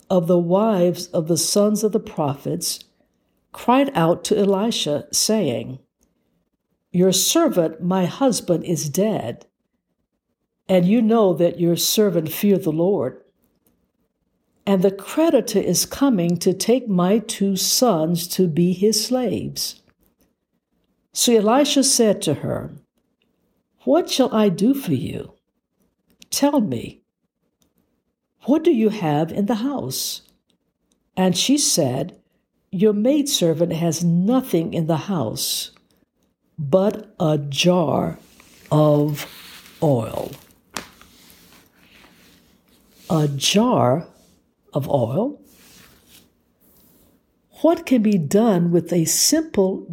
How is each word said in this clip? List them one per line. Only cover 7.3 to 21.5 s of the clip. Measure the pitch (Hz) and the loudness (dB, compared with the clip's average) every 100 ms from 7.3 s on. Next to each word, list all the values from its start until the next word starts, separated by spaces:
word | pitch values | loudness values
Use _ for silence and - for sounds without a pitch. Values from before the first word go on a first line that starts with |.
| 330 320 190 160 - | 2 2 2 -2 -2
my | 175 190 | -2 0
husband, | 175 - 269 202 - 165 | -2 0 0 0 -2 -2
is | 160 160 147 | -2 -4 -4
dead, | 160 214 180 117 - _ _ _ _ _ _ _ _ _ _ _ _ - | -2 -2 -2 -6 -10 _ _ _ _ _ _ _ _ _ _ _ _ 0
and | 185 | 2
you | 175 233 | 4 2
know | 220 226 196 | 4 4 2
that | 160 170 - | 2 0 0
your | 170 170 | 0 0
servant | - - 208 170 156 | 0 0 2 0 -4
feared | - 202 185 | -2 2 2
the | 170 | 0
Lord. | 156 180 190 123 - _ _ _ _ _ _ _ _ _ _ _ _ _ _ | 0 0 0 -2 -8 _ _ _ _ _ _ _ _ _ _ _ _ _ _
And | - 196 | 0 2
the | 190 | 2
creditor | 196 - - 330 285 - 196 | 0 -6 0 2 2 2 -2
is | - 175 | 0 -2
coming | - - 277 208 170 175 | -2 0 0 2 0 0
to | 190 | 0
take | 185 - 254 247 | 0 0 0 0
my | 180 180 220 | 0 2 0
two | 226 - 196 190 | -2 -4 -2 -2
sons | - - 247 165 160 170 - | -2 0 2 2 0 -2 -4
to | - 185 | -2 0
be | 151 175 | 2 0
his | 180 208 214 | 2 0 0
slaves.' | - 254 240 107 143 139 - - _ _ _ _ _ _ _ _ _ _ _ _ _ | -2 -2 -2 -4 -6 -10 -10 -12 _ _ _ _ _ _ _ _ _ _ _ _ _
So | - - 226 | -4 2 4
Elisha | 208 | 4